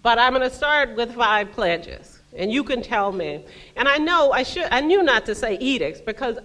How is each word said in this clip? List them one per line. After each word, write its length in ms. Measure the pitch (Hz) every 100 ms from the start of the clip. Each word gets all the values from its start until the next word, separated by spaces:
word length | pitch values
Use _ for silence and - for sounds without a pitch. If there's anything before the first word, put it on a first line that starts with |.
But 160 | 294 226
I'm 140 | 247
gonna 180 | 262 254
start 460 | 262 294 302 262 220
with 180 | 233
five 380 | 240 220 214 202
pledges, 720 | 226 190 165 - - - - _
and 160 | - 190
you 140 | 254
can 180 | 285 254
tell 300 | - 220 202
me. 320 | 190 156 147 - - - -
And 140 | 269
I 80 | 285
know 340 | 311 349 277
I 120 | 247
should, 240 | 262 359 320
I 80 | 247
knew 240 | 302 392
not 220 | 330 226 226
to 100 | 208
say 220 | 233 190
edicts 420 | 254 254 151 156
because 380 | - 214 254 233